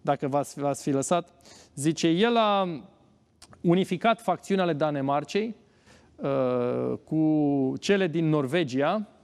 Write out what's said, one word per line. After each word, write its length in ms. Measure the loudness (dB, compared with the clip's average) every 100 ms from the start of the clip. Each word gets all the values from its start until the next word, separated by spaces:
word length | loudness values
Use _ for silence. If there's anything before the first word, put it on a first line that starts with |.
Dacă 280 | -2 -2 0
v-ați, 320 | -2 -4 -4
v-ați 220 | -4 -4
fi 80 | -2
lăsat. 380 | -2 0 -2 -2 _ -20 -20 -20
Zice, 340 | -4 -4 0 0
el 280 | 2 2 2
a 460 | 2 0 -2 -6 -14 _ _ _ _ _ -20 -4
unificat 600 | 2 2 2 0 0 0
facțiunile 520 | 0 -4 -2 0 0
Danemarcei, 840 | 0 0 -2 -2 -2 -2 -4 -4 -8 _ _ _ -20 _ -8
uh, 760 | -4 0 0 0 -2 -2 -4 -6
cu 680 | -4 0 2 4 2 2 0 -2
cele 260 | 0 2 2
din 220 | 0 2
Norvegia 800 | 2 2 0 0 0 0 0 -4 -14